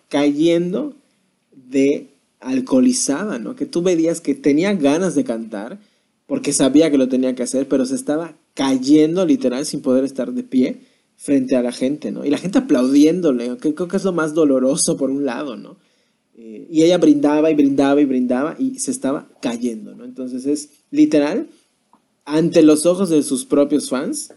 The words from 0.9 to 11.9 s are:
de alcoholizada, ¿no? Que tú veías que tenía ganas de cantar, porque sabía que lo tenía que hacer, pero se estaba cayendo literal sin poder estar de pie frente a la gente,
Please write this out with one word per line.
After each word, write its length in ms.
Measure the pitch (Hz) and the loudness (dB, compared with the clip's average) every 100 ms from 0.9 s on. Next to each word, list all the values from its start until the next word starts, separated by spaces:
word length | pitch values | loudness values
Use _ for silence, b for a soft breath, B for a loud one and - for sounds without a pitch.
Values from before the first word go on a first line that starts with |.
| - _ _ _ _ _ | -12 _ _ _ _ _
de 560 | 139 127 135 139 147 - _ _ _ | -20 -4 0 2 0 -6 _ _ _
alcoholizada, 960 | 123 131 127 131 127 123 - 143 208 127 | -6 -6 0 2 4 2 -2 -4 -4 -8
¿no? 160 | 117 | -10
Que 120 | 127 143 | -10 -6
tú 160 | 175 | -2
veías 380 | 180 170 160 165 | 0 0 0 -2
que 140 | - | -4
tenía 400 | 139 147 143 196 | -2 2 2 2
ganas 400 | 196 139 156 190 | 0 0 2 0
de 100 | 143 | -2
cantar, 540 | 127 113 110 104 117 202 b b b _ _ | -4 -6 -8 -12 -12 -16 b b b _ _
porque 260 | 131 131 | -6 -4
sabía 380 | - 135 139 160 | 0 2 4 4
que 80 | 143 | 2
lo 100 | 131 | 0
tenía 260 | 127 127 | 0 -2
que 80 | 127 | -4
hacer, 240 | 123 131 135 | -4 -4 -2
pero 180 | 139 127 | -2 0
se 80 | |
estaba 420 | 131 - 151 165 - _ | -4 -4 -6 -6 -16 _
cayendo 680 | - 135 131 127 156 156 175 | -4 -2 0 4 4 4 2
literal 400 | 175 127 127 123 156 | 0 2 0 -4 -6
sin 140 | 151 | -6
poder 220 | 135 127 | 0 0
estar 280 | 135 - 127 | 0 -6 -6
de 100 | 123 | -8
pie 380 | 120 127 131 - B B B _ | -2 0 0 -4 B B B _
frente 400 | - 139 127 127 | -2 0 0 -2
a 60 | |
la 100 | 123 | -2
gente, 380 | 120 131 | -4 -4